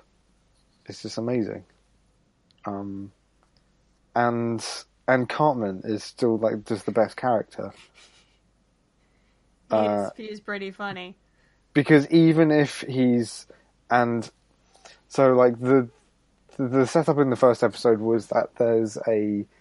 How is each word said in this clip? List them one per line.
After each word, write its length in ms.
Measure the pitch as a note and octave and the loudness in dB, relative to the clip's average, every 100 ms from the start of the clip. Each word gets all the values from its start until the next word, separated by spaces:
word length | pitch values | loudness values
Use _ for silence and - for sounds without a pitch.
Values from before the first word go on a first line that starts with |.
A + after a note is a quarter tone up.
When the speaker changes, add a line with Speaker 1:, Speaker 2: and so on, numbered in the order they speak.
| _ _ _ _ _ _ _ _ - | _ _ _ _ _ _ _ _ -20
Speaker 1:
it's 160 | G2 | -14
just 160 | A2 - | -12 -8
amazing. 460 | A#2 B2 G#2 G#2 - _ _ _ _ _ _ _ _ _ | -4 -4 -4 -8 -14 _ _ _ _ _ _ _ _ _
Um, 480 | - G2 G2+ G2 G2+ _ _ _ _ _ _ _ _ _ _ | -12 -10 -10 -12 -16 _ _ _ _ _ _ _ _ _ _
and, 500 | A#2+ A#2+ A#2 A#2 A2+ - - - _ - | -2 -2 0 -4 -4 -8 -14 -16 _ 0
and 220 | C3 B2+ | 0 0
Cartman 540 | - D3+ B2+ G2+ F#2+ | 0 0 0 -4 -6
is 180 | A2+ G#2 | -6 -8
still, 340 | - - A#2+ A2+ | -8 -2 0 0
like, 260 | A2 A2 - | 0 -2 -6
just 200 | G#2+ - | -8 -4
the 60 | |
best 240 | A2 G#2+ - | 0 -2 -2
character. 560 | B2+ A2+ - - G2+ - _ _ _ _ _ _ _ _ _ _ _ _ _ _ _ _ _ _ - | -2 -2 -4 -10 -14 -14 _ _ _ _ _ _ _ _ _ _ _ _ _ _ _ _ _ _ -4
Speaker 2:
He 60 | A2 | 0
Speaker 1:
Uh, 300 | G#2 G2+ G2 | 0 0 -4
Speaker 2:
is, 40 | - | -8
he 80 | |
is 160 | G#3+ G#3 | -14 -14
pretty 300 | - G3+ G3 | -10 -10 -10
funny. 460 | F#3+ G3+ F#3+ F3+ - _ _ _ _ _ | -10 -10 -10 -14 -18 _ _ _ _ _
Speaker 1:
Because 340 | D3 C#3 D3+ C#3+ | 0 4 4 6
even 400 | E3 D#3+ D#3+ D#3+ | 4 6 6 4
if 300 | D3+ C#3+ - - | 4 2 -2 -6
he's, 580 | C3 B2 A#2+ A2+ - - - _ _ - | 0 2 2 0 -8 -20 -20 _ _ -2
and 380 | A#2+ A#2+ A#2 A2 _ _ _ _ _ - - _ | 0 0 -2 -6 _ _ _ _ _ -20 -20 _
so, 260 | - C3+ | 2 4
like, 260 | B2+ B2 A#2 | 6 4 2
the, 280 | B2 C3+ A#2+ _ _ _ _ _ _ - | 2 2 2 _ _ _ _ _ _ -8
the 300 | B2+ C3 B2 | -2 0 2
setup 320 | E3+ D#3 C#3+ | 2 2 2
in 120 | C3+ | 0
the 60 | A#2+ | 4
first 260 | B2+ A2+ | 4 4
episode 380 | A#2 - A#2+ A2 | 0 0 0 2
was 280 | A2+ A2+ - | 2 -2 -2
that 280 | A#2 - - | -2 -2 -2
there's 400 | A#2 A2+ A2 - - | 0 0 -2 -4 -2
a 380 | G#2+ G#2 G#2 G#2 _ | -2 -2 -4 -8 _